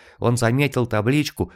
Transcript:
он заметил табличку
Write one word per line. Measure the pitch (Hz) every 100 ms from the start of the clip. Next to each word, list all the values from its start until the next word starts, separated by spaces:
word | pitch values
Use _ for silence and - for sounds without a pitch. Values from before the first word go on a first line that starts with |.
| - -
он | 107 123
заметил | 113 127 143 131 113
табличку | 107 107 147 143 - 87